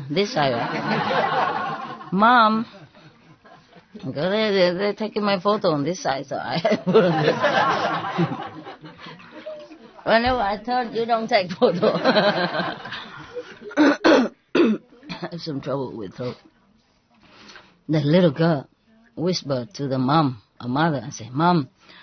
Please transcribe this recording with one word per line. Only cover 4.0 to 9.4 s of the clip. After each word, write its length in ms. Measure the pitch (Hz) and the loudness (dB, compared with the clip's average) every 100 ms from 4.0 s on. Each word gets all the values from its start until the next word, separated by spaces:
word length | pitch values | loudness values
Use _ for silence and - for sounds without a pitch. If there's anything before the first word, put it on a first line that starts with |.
| 131 139 175 | -10 -4 -2
they, 200 | 214 220 | 0 2
they, 220 | 196 180 175 | 4 2 2
they're 160 | 208 | -2
taking 300 | 202 214 214 | -2 -4 -2
my 160 | 202 196 | 0 0
photo 320 | 202 208 196 | 0 2 2
on 120 | 151 | 0
this 160 | 143 185 | -2 -2
side, 240 | 156 135 139 | -4 -4 -4
so 120 | 123 | -8
I 440 | 110 143 208 - | -4 -2 0 0
<laughs> 40 | 180 | 4
wouldn't. 260 | 196 180 156 151 - - - - - - - - - 160 - - 156 - - 156 - - - - - | 4 4 2 0 2 0 2 2 0 -2 -4 -4 -2 -2 -4 -10 -14 -18 -18 -20 -20 -20 -20 -20 -18